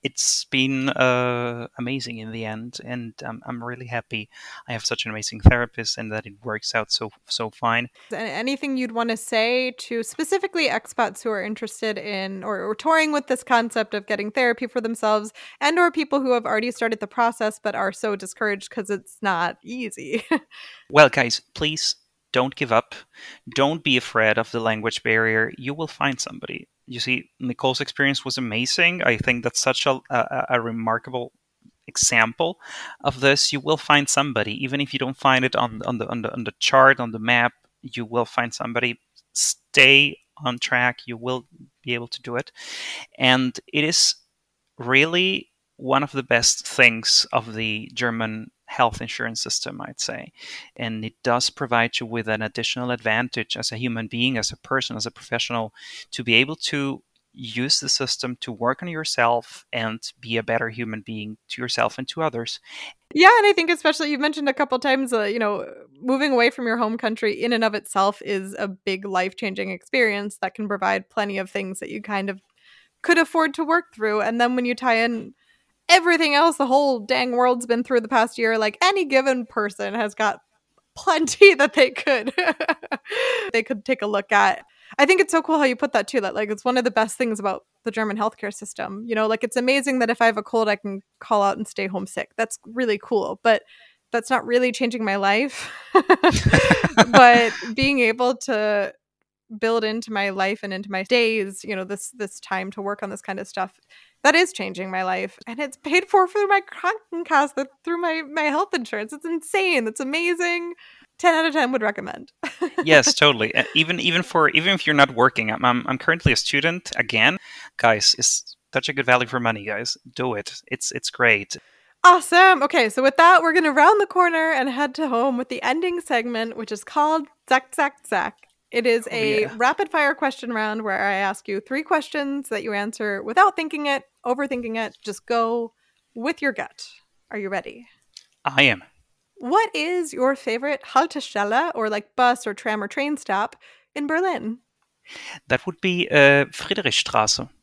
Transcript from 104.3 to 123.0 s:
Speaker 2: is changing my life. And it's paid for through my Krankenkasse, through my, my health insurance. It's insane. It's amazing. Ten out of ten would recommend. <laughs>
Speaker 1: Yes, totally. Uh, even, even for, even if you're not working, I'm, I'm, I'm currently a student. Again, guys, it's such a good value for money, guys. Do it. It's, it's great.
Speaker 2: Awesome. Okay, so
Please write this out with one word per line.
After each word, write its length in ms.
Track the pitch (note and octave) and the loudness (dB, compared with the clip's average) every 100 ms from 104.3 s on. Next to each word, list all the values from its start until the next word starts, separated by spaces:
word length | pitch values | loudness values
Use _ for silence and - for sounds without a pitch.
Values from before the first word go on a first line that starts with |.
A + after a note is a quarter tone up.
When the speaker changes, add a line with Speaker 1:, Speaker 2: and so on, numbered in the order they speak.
Speaker 2:
is 180 | D#4 F4+ | 4 2
changing 380 | - F#3+ F3+ F#3+ | -2 -8 -8 -6
my 140 | F#3 | -4
life. 340 | F#3 F#3 G3 - - | -2 -2 -6 -10 -16
And 120 | A#3 | -8
it's 160 | D4 - | -8 -8
paid 300 | D#4 F4 F#4+ | 0 0 4
for 180 | G4+ F#4 | 4 4
through 200 | G#4 G4+ | 0 2
my 120 | G4+ | 2
Krankenkasse, 1080 | G4 - F4+ A4 _ E4+ E4+ D#4 C#4+ - C4+ _ | 0 -4 -4 -4 _ -10 0 2 2 -2 -8 _
through 140 | - E4+ | -6 -4
my, 220 | F4 D#4+ | -2 -4
my 200 | C#4+ D#4 | -4 -2
health 320 | D4+ D4 G4 | 0 0 -2
insurance. 380 | E4+ A3+ G#3+ A3 | -4 -4 -8 -8
It's 120 | D4+ | -10
insane. 640 | E4 E4 - G4+ F#4+ D4+ A3 | -6 -6 -2 0 2 0 0
It's 140 | A3 | -4
amazing. 720 | C4+ D#4 E4+ F4 F4 F4 F4 F4 - - _ _ | -4 -2 -2 0 0 -2 -4 -12 -20 -20 _ _
Ten 160 | F4+ | 2
out 120 | D#4+ D#4+ | 4 2
of 60 | |
ten 200 | D4+ C4 | 0 0
would 100 | B3+ | 0
recommend. 500 | G#3+ G3+ F3+ - - _ | -2 -4 -10 -12 -16 _
<laughs> 60 | D#4 - E4 - | -12 -6 -4 -2
Speaker 1:
Yes, 280 | D#3+ D3+ B2 | 6 8 8
totally. 380 | - D3 A#2+ A2 - | 4 4 4 0 0
Uh, 80 | B2+ | 0
even, 240 | D3+ D#3+ F3 | 2 2 2
even 240 | F3 E3+ | 2 0
for, 280 | F3 F3 D3+ | 0 2 4
even 220 | - F3 | 2 0
if 140 | G3 - | 0 2
you're 80 | |
not 200 | D3 C#3 | 4 4
working, 360 | A#2+ B2+ - A2 | 6 2 2 -4
I'm, 140 | A2 | 0
I'm, 200 | B2 B2 - | 2 2 -2
I'm 100 | C3 | -2
currently 340 | - E3 D#3+ | 0 0 2
a 40 | A#2+ | 0
student. 560 | - C#3 D#3+ F3 - - | 0 0 0 -4 -8 -6
Again, 420 | A2 A2+ A#2+ F#3+ - - - - | -2 4 2 2 -10 -20 -18 0
guys, 380 | A#2 G#2+ - - | 2 4 2 2
it's 380 | - - - - _ | 0 0 -6 -20 _
such 160 | C3+ - | -4 -4
a 40 | |
good 120 | C#3 | -4
value 220 | B2+ B2 A#2+ | 2 2 2
for 140 | C3 | -2
money, 240 | A#2 G#2+ | -2 -2
guys. 320 | G#2 G#2 A#2+ - B2 | -6 -6 -6 -10 -12
Do 200 | - B2+ | -6 -4
it. 280 | G#2+ - - - | -4 -8 -16 -10
It's, 240 | C3 - | -8 -6
it's 180 | B2 - | -6 -10
great. 460 | - A#2+ G#2+ G2+ - _ _ _ _ | 0 2 2 0 -14 _ _ _ _
Speaker 2:
Awesome. 580 | F4+ F4+ - F4 F#4+ F4+ | 8 8 6 8 8 8
Okay, 260 | C#4+ E4+ A3 | 4 2 2
so 140 | G#3+ | 4